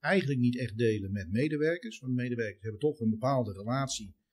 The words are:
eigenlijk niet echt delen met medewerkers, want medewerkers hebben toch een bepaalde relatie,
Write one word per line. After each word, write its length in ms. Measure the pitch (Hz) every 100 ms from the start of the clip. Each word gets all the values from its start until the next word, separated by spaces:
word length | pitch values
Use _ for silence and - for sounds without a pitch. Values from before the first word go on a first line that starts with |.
eigenlijk 400 | 151 190 139 135
niet 180 | 123 123
echt 180 | 117 104
delen 340 | 117 107 98
met 180 | 101 85
medewerkers, 680 | 107 151 151 156 175 226 -
want 160 | 131
medewerkers 480 | 123 123 120 107 95
hebben 180 | 107 104
toch 200 | 151 147
een 100 | 110
bepaalde 420 | 110 131 131 104
relatie, 640 | 95 107 135 135 - 101 - _